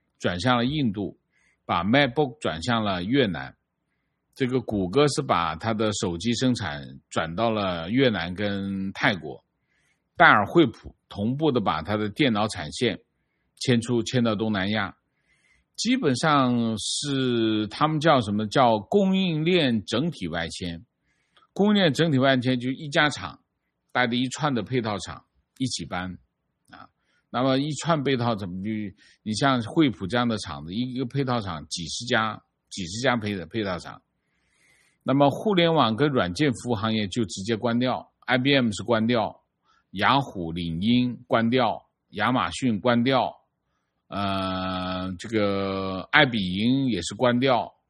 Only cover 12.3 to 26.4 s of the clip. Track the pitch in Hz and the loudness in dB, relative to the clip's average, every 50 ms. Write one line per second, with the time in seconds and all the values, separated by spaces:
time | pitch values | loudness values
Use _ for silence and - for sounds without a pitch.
12.3 | 110 104 107 107 - 95 80 76 78 - 127 113 85 - _ _ _ _ _ _ | 2 2 0 -2 -2 -6 -8 -8 -4 -2 -2 -2 -2 -4 _ _ _ _ _ _
13.3 | _ _ _ _ _ - - - 123 117 113 - 123 117 107 - - 127 117 113 | _ _ _ _ _ -6 0 0 0 0 0 0 -2 -2 -2 0 0 0 2 2
14.3 | 107 95 110 110 107 95 92 101 107 110 98 85 - _ _ _ _ _ _ _ | 0 0 -2 -2 -2 -2 -2 -2 -2 -2 -4 -4 -8 _ _ _ _ _ _ _
15.3 | _ _ _ _ _ _ _ _ _ - - 220 262 269 240 143 127 120 - 160 | _ _ _ _ _ _ _ _ _ -6 -2 0 0 2 2 0 2 2 2 4
16.3 | 147 143 131 123 123 120 117 113 113 107 - - - - 147 143 139 135 131 127 | 4 4 4 4 2 2 0 0 -2 -4 -4 -6 -6 -4 -4 -4 -2 0 0 0
17.3 | 120 113 113 110 110 107 107 104 - - 151 151 156 151 147 165 147 127 110 104 | 0 2 2 2 2 0 -2 -4 -2 -2 0 0 0 2 4 4 4 4 4 2
18.3 | 101 104 107 101 - 147 131 117 113 107 104 - - 202 196 190 190 190 190 180 | 0 -2 -2 0 2 4 4 4 4 2 0 2 2 4 4 4 2 2 2 0
19.3 | 160 151 156 175 185 175 147 127 117 107 101 - 113 113 156 175 - - 98 80 | 0 0 2 2 2 4 4 2 2 0 0 0 0 0 0 -2 -4 -6 -6 -6
20.3 | 80 85 85 82 - - 92 87 85 85 110 _ _ _ _ _ _ _ _ _ | -4 -4 -4 -6 -6 -8 -8 -8 -8 -10 -14 _ _ _ _ _ _ _ _ _
21.3 | _ _ _ _ _ - 196 208 208 202 190 160 127 - 165 170 143 127 131 139 | _ _ _ _ _ 2 2 4 4 4 4 4 4 4 2 4 4 4 4 4
22.3 | 135 127 117 131 127 123 117 127 135 - - 143 143 170 151 147 143 - 104 78 | 4 4 2 0 0 0 -2 -4 -6 -6 -8 -2 2 2 2 2 0 -4 -8 -12
23.3 | - - _ _ _ _ _ _ _ _ _ _ - 127 123 117 120 123 127 127 | -14 -16 _ _ _ _ _ _ _ _ _ _ -2 0 0 0 0 0 -2 -2
24.3 | - - 143 147 131 117 95 95 127 127 110 110 104 95 - - 90 - - _ | -2 -2 -2 -2 -2 -2 -2 -2 -2 -2 -2 -2 -4 -6 -8 -10 -12 -16 -18 _
25.3 | _ _ _ _ _ - 131 123 - - 85 - 92 90 92 90 90 - _ _ | _ _ _ _ _ -6 -6 -6 -4 -8 -8 -8 -6 -6 -6 -8 -10 -14 _ _
26.3 | _ _ | _ _